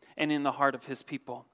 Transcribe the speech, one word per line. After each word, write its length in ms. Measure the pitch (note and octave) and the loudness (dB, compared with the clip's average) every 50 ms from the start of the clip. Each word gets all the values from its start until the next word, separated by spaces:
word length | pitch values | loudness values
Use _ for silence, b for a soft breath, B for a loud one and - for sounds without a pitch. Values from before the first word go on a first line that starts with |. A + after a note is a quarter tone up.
| b b b | b b b
and 140 | - D3+ D3+ | -2 0 2
in 100 | D3+ D3 | 2 2
the 100 | C#3+ C#3 | 2 0
heart 220 | B2 C#3+ C#3+ C#3 C3 | 4 4 4 4 4
of 120 | B2 - | 0 -6
his 180 | - C3+ - - | -8 -8 -8 -8
people. 420 | - D3 C3 - - A#2+ B2 - _ | -8 -10 -10 -8 -10 -12 -12 -14 _